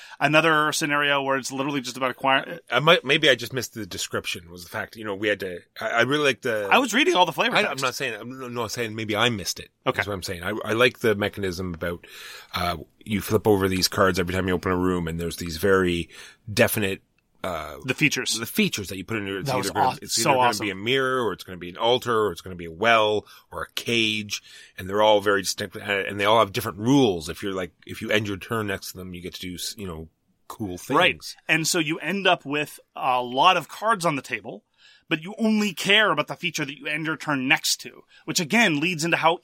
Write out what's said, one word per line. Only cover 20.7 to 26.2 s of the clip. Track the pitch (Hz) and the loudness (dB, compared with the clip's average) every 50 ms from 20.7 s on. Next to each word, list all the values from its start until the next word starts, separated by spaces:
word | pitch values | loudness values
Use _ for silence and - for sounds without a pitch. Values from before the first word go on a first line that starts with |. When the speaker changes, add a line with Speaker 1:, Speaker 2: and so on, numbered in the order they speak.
Speaker 2:
a | 95 | -6
mirror, | 92 101 113 127 135 135 131 131 131 120 | -4 -2 -2 0 0 0 0 0 0 -2
or | 107 90 | -2 -4
it's | 85 - | -6 -10
gonna | - 92 87 | -14 -14 -12
be | 85 87 | -12 -12
an | 87 | -8
altar, | - 113 117 123 127 - 120 117 110 107 | -2 2 2 2 2 2 0 0 2 2
or | 101 85 | 0 -2
it's | - | -4
gonna | - 92 92 | -10 -12 -12
be | 87 87 | -10 -10
a | 82 80 | -10 -6
well, | 80 101 117 117 113 107 107 104 104 - - - - _ - - | 0 4 4 6 6 6 4 2 0 -2 -6 -16 -20 _ -14 -10
or | 82 78 | -10 -10
a | - - | -8 -10
cage, | - - - 120 117 113 110 107 107 107 104 101 - - - - - - - _ | -10 -4 -2 0 0 0 0 -2 -4 -6 -6 -8 -10 -10 -12 -20 -20 -20 -20 _
and | - 95 92 | -14 -10 -4
they're | 98 104 107 | 0 4 6
all | 107 107 104 | 6 6 6
very | 98 104 101 98 95 | 6 4 2 2 2
distinct, | 92 - - 104 95 - | -2 -4 -6 -6 -8 -10
and, | 110 101 104 | -10 -4 -2
and | 101 98 92 - 101 | -2 -2 -2 -2 -2
they | 101 | 0